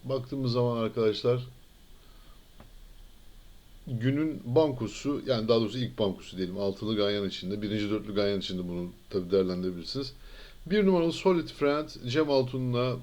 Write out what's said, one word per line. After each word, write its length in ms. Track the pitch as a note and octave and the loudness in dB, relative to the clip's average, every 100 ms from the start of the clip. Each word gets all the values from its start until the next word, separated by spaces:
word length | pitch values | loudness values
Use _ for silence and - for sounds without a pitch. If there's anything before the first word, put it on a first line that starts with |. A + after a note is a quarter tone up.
| B2 | -2
baktığımız 440 | C3 B2 C#3 C3 | -4 -2 -2 0
zaman 240 | A#2+ A#2+ A#2 | 2 2 2
arkadaşlar 680 | A2 A2+ A2 G#2 - B2 - - - - - - - - - - - - - - - - - - - - - - - - - | 0 2 2 4 2 2 -2 -14 -20 -20 -20 -20 -20 -20 -20 -20 -20 -20 -20 -20 -20 -20 -20 -20 -20 -20 -20 -20 -20 -20 -10
günün 560 | A#2+ A#2+ C#3 D#3 D#3 | -4 -2 0 -2 -4
bankosu, 800 | A#2 B2+ D#3 B2+ G#2+ - C#3 C#3+ - | 0 2 2 0 -6 -6 -4 -4 0
yani 220 | A#2+ A2 | -2 4
daha 120 | A2+ | 4
doğrusu 180 | A2 A#2+ | 2 -2
ilk 200 | A#2+ - | -6 0
bankosu 380 | G#2 F#2 - F2+ | 0 0 -8 -6
diyelim, 220 | F2+ F#2+ | -4 -2
altılı 380 | G2 G2 G#2+ G#2+ | -2 -2 -2 0
ganyan 320 | G2+ G2+ G2 | 2 0 -2
içinde, 340 | - F2+ G#2 | -4 -6 -4
birinci 280 | G#2 G#2+ G#2 | -2 -2 0
dörtlü 240 | G#2+ G#2 | -2 -2
ganyan 240 | G2+ G2+ G2+ | 0 2 0
içinde 300 | F#2+ F#2 F2+ | -2 -4 -4
bunu 200 | F2 F2 F2+ - | -4 -6 -10 -6
tabii 200 | G2+ F2+ | -4 2
değerlendirebilirsiniz. 840 | G2 F#2 F2+ F#2 F2 E2 C3 C3 - - - - - - | 4 4 0 -2 -4 -8 -8 -8 -10 -18 -16 -18 -16 0
Bir 200 | G#3 G3 | 4 4
numaralı 260 | F#3 E3 | 4 2
Solid 360 | E3 G3 F3 C#3+ | 2 4 4 0
Friend, 400 | - D3 D3+ D3+ - B2 | 0 2 2 -2 -8 -2
Cem 220 | C3 D3+ | 2 4
Altun'la 680 | C#3 B2+ C3 B2+ A#2+ B2+ A#2+ | 4 2 0 0 0 0 -2